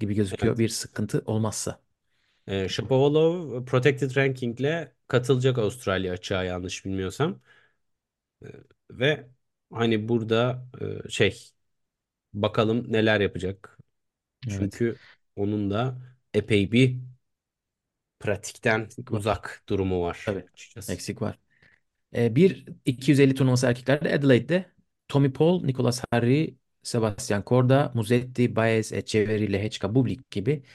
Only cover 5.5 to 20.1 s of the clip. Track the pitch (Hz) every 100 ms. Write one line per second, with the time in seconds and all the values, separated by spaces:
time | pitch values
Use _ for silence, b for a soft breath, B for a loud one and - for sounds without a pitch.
5.5 | 127 104 - - 95 92 90 - 95 92
6.5 | 90 90 - 95 95 95 - 156 202 b
7.5 | b b b b _ _ _ _ _ -
8.5 | - - _ _ - 131 147 - _ _
9.5 | _ _ 113 117 110 110 117 107 110 123
10.5 | 127 - - 101 101 - - 101 - -
11.5 | _ _ _ _ _ _ _ _ 104 104
12.5 | - 107 117 123 113 110 107 98 87 92
13.5 | 98 - _ _ _ _ _ _ _ 117
14.5 | 101 98 - 120 - B B _ - 101
15.5 | 107 98 101 127 127 B B _ 107 -
16.5 | 104 98 117 131 127 - - _ _ _
17.5 | _ _ _ _ _ _ _ - 98 -
18.5 | - 123 110 110 - - 107 104 98 -
19.5 | - - 98 95 92 87